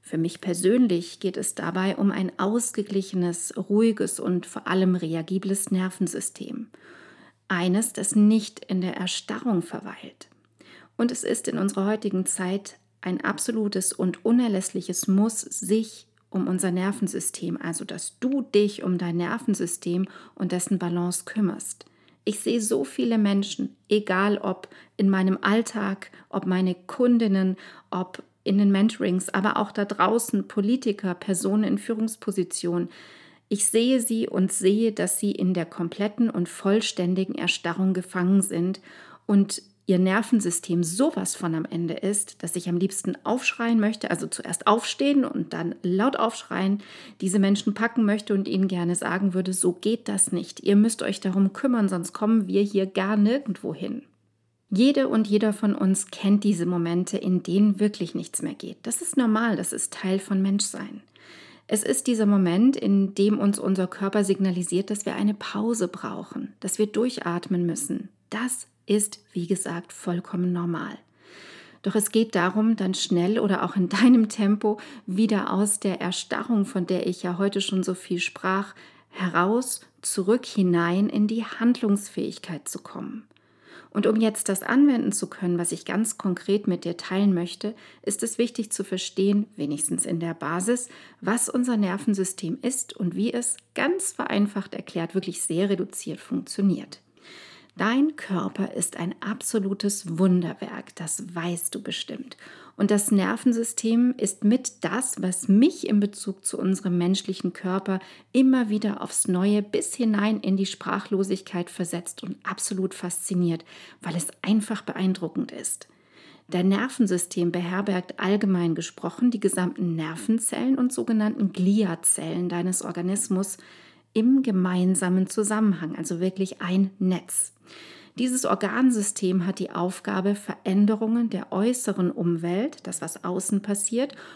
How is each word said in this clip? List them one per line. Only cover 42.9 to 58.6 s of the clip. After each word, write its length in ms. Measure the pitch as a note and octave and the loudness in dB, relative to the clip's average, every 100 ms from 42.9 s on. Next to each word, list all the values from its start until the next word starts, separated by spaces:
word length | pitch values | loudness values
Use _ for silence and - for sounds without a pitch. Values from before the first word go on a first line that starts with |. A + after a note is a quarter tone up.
| - - F3 | -2 -4 -4
aufschreien 560 | - A#3+ B3+ - A#3 A#3 | -2 -2 -2 -2 2 2
möchte, 300 | G#3+ A3 - | 2 0 -4
also 160 | - - | -4 -4
zuerst 400 | - - F3 - | -8 -6 -4 2
aufstehen 580 | G#3+ - - C#4 C#4+ | 2 2 0 2 4
und 300 | B3+ - E3+ | 2 -2 -6
dann 200 | E3 E3+ - | -4 -6 -4
laut 340 | F#3 F#3 A#3 C4+ | 0 2 2 2
aufschreien, 680 | A3+ - - F3+ F#3+ G3+ - - - - | -2 -2 -6 -2 0 0 -4 -20 -20 -6
diese 160 | F#3+ G3 | 0 4
Menschen 340 | G3 G3+ - | 4 4 2
packen 320 | G#3 A3+ A#3 | 0 0 2
möchte 300 | G#3+ G#3 G#3+ | 2 2 0
und 140 | G3+ G3 | -2 0
ihnen 200 | F#3+ F#3+ | 0 0
gerne 260 | F#3 F3 F3 | 0 0 0
sagen 360 | - F3+ G3 | -2 0 0
würde, 220 | F3+ F#3 | 0 -2
"So 180 | F#3 F#3 | 0 0
geht 360 | F3 G#3 A3+ - | 0 -2 -2 -2
das 220 | G3+ - | -2 0
nicht. 300 | E3+ - - | -2 -4 -6
Ihr 160 | - G3+ | 4 6
müsst 260 | A3 A3+ | 6 2
euch 180 | - G3 | -4 -2
darum 340 | G3 F#3+ G3 | -2 2 2
kümmern, 340 | G3 C#4 A#3+ G3+ | 2 0 2 2
sonst 240 | F#3 F3 | 0 -6
kommen 340 | - G#3+ A3+ F#3 | -2 2 2 4
wir 140 | G3 | 2
hier 240 | G#3 G3+ | 2 2
gar 320 | F#3+ F#3+ F#3+ G#3+ | 0 0 0 4
nirgendwo 560 | G#3 C4 C4+ F#3 - | 4 4 -2 -6 -6
hin." 280 | D#3 - - - _ _ _ _ _ _ | -8 -8 -8 -12 _ _ _ _ _ _
Jede 400 | F#3+ B3+ C#4+ C4 | 4 4 4 2
und 180 | A3 G#3 | 2 2
jeder 280 | G#3 G#3+ | 4 2
von 200 | G#3 G#3 | 2 0
uns 340 | G3+ F#3+ F#3+ - | 2 2 2 -2
kennt 360 | - G3 G3+ | -4 2 4
diese 220 | G#3 F3 E3+ | 4 0 0
Momente, 500 | F3 E3+ F3 F#3 - | 0 0 0 0 -2
in 260 | - F3+ | 0 0
denen 380 | - F3+ G#3 G3 | 2 4 4 4
wirklich 340 | G#3 G#3 E3+ | 0 0 -6
nichts 280 | - - - | -6 -6 -6
mehr 100 | - | -6
geht. 240 | - | -8